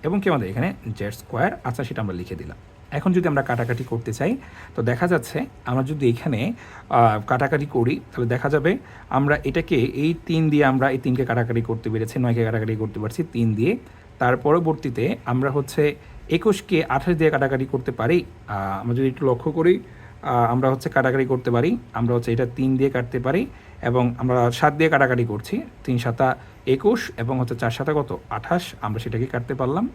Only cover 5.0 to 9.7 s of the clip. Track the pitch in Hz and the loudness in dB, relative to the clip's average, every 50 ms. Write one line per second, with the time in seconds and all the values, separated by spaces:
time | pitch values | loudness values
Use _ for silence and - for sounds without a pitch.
5 | 180 175 180 160 160 - - 160 - - - - - 123 123 131 131 131 156 147 | 2 2 2 0 0 -4 -6 -6 -6 -6 -12 -12 -6 -2 0 0 0 -2 -2 2
6 | 139 120 117 117 - 160 127 104 127 208 240 - - - - - - - - 123 | 2 2 2 2 0 -2 0 0 -2 -2 -4 -6 -12 -20 -20 -20 -8 0 4 6
7 | 117 110 107 107 107 - 131 123 143 135 156 143 147 143 - 131 117 120 - - | 6 6 4 2 0 0 0 0 2 2 0 0 -2 0 0 0 2 2 0 -2
8 | - - - - 123 117 123 127 - 143 147 147 127 165 208 277 - - - - | -6 -10 -4 -4 -2 0 0 0 0 0 0 2 2 2 0 0 -4 -14 -20 -20
9 | - - - 135 139 143 147 147 - 139 127 170 160 - | -8 -2 0 2 4 4 2 2 0 -2 -2 -2 0 2